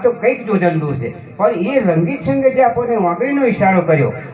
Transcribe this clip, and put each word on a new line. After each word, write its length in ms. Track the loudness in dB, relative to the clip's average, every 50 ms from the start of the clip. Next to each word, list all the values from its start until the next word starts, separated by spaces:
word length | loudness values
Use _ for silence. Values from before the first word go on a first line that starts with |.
| 0
તો 100 | -2 0
કંઈક 340 | 0 0 0 0 0 -2
જોજન 320 | -2 -2 0 0 0 0 0
દૂર 180 | -2 -4 -4
છે, 400 | -6 -6 -8 -10 -12 -16 -16 -4
પણ 140 | -2 0 0
એ 300 | 0 0 -2 0 0 0
રણજીતસિંહે 720 | 2 2 2 2 0 0 -2 -4 -4 -2 -2 2 2 2
જે 120 | 4 4 2
આપણને 340 | 2 2 0 -2 -2 0
વાંકડીનો 480 | 0 0 0 0 0 -2 -2 0 0 2
ઈશારો 360 | 0 2 2 2 2 4 2
કર્યો 320 | 2 2 2 2 2 0 -2 -6 -10 -14